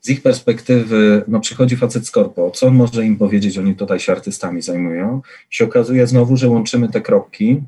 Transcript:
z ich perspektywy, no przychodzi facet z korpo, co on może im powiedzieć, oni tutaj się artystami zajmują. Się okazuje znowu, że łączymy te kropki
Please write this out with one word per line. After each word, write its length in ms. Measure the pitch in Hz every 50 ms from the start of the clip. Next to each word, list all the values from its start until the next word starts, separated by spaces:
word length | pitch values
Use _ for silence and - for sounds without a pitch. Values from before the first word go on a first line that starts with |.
z 80 | _ -
ich 120 | 135 -
perspektywy, 1000 | - 262 127 - - - 113 113 - - 127 120 113 107 113 107 107 107 104 104 - -
no 120 | 110 110
przychodzi 360 | - - - - 131 123 123 123
facet 300 | - 117 - 120 110 -
z 40 |
korpo, 400 | - 120 101 - - - - 131
co 160 | 131 - - 127
on 80 | 131
może 300 | 127 120 117 120 117 110
im 100 | 110 107 101
powiedzieć, 400 | 107 101 104 101 98 101 92 98
oni 180 | 92 98 95
tutaj 240 | - 101 98 98 90
się 120 | - -
artystami 500 | 95 90 - 98 98 - - 90 87 87
zajmują. 600 | 120 - - 87 90 87 82 85 92 107 127 135 135 - - - _ _
Się 160 | - - 117
okazuje 420 | 110 - 123 117 117 127 127 123 120
znowu, 300 | 127 123 120 120 131 127
że 120 | 127 123
łączymy 400 | 117 117 107 - - 123 120 110
te 120 | 110 113
kropki 600 | - - 104 98 - _ - - 104 113 127 151 143